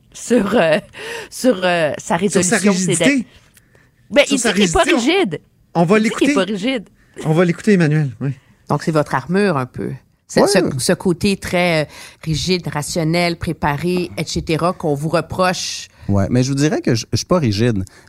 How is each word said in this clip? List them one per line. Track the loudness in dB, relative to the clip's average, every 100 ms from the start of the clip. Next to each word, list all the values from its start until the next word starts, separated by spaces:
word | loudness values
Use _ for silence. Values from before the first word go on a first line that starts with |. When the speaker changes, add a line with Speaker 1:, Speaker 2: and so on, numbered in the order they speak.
| _
Speaker 1:
sur, | -12 0 0 2 2
euh, | 2 2 -2 -14 -14 -12 -14
sur, | -2 0 2
euh, | 2 0 0 -2
sa |
Speaker 2:
Sur |
sa | -4 -2
Speaker 1:
résolution. | 0 0 2 2
C'est | 2
Speaker 2:
rigidité. | 2 0 2 2 2
Speaker 1:
d'être, | -2 -12 _ _ _ _ _ _ -2
ben, | 2 2
Speaker 2:
Sur |
Speaker 1:
il | 2
Speaker 2:
sa | 0
Speaker 1:
dit | 2
qu'il | 2
est |
pas | 2
Speaker 2:
rigidité, | 2 2 2
on, | 2
Speaker 1:
rigide. | 0 -4 _ _ _
Speaker 2:
on | 0
va | 4 4
Speaker 1:
Il |
dit | 2
qu'il | 0
est | 2
Speaker 2:
l'écouter. | 2 0
Speaker 1:
pas |
rigide. | -2 -4 -4 -6 _ _ -8
Speaker 2:
On | -2
va | 2
l'écouter, | 2 0 2
Emmanuel, | 4 4 2 0 -2
oui. | -6 -6 _ _ -4
Speaker 1:
Donc, | -4
c'est | 0
votre | 0 0
armure, | -2 0 0 2 0
un | -4
peu. | -6 -8 -10 _ _ -4
C'est | 2
Speaker 3:
Ouais. | 2
Speaker 1:
ce, | 2 0 -2
ce | -2
côté | 0 0 0 0 -2
très, | -2 0 0 0
euh, | -2 -8 -20 -14
rigide, | -6 -4 -2 -2 -2
rationnel, | -6 -4 -2 0 0 0 -2
préparé, | -6 -4 -2 -2 -2 -2 -4 -6
et |
cetera, | -6 -6 -2 0 0
qu'on | -2 -4
vous | -2 0
reproche. | -2 -2 -2 0 -2 -6 -10 -14 _ -2
Speaker 3:
Ouais, | 0 2
mais | 2
je | 0
vous |
dirais | 2 0 0
que | -2
je, | -2 -2
je | -6
suis | 0
pas | 0
rigide | 0 0 0 0 -4 -12